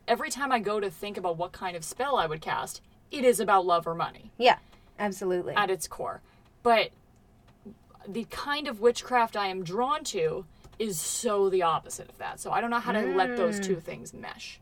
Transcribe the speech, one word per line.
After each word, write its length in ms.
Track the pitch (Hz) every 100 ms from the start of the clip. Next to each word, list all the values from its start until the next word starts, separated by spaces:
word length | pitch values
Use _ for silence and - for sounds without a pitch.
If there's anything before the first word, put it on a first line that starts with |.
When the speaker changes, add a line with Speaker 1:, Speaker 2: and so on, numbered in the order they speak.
| -
Speaker 1:
every 220 | 226 302
time 220 | 240 277
I 80 | 247
go 200 | 196 214
to 120 | 202
think 260 | 156 208 208
about 180 | 185 165
what 160 | 180
kind 220 | - 185 175
of 80 |
spell 340 | 160 - 269 240
I 100 | 160
would 120 | 156
cast, 400 | - - - - - - -
it 160 | 294 254
is 140 | 233
about 260 | 220 196 180
love 220 | 170 165
or 80 | 165
money. 360 | - - - -
Speaker 2:
Yeah, 220 | 240 - - - - -
absolutely. 560 | 208 190 190 180 - 147
Speaker 1:
At 160 | 196
its 160 | 185 -
core. 340 | - - - - _ _ _
But 300 | 240 226 - - _ _ _ _ - - 202 - _ - -
the 180 | 190 220
kind 420 | - 285 294 294
of 120 | 214
witchcraft 560 | 233 240 - 247 226 214
I 120 | 196
am 160 | 190
drawn 400 | 170 196 254 -
to 420 | - 196 160 160 - - - -
is 220 | 220 170
so 500 | - - 233 202 190
the 140 | 185
opposite 460 | 170 - - - -
of 100 | -
that. 200 | 196 -
So 120 | 190
I 100 | 190
don't 80 | 233
know 100 | 240
how 120 | 233
to 100 | 214 196 185
let 200 | 254 240
those 220 | 226 208
Speaker 2:
Mm. 40 |
Speaker 1:
two 120 | 190 170
things 340 | - - -
mesh. 460 | - - - - -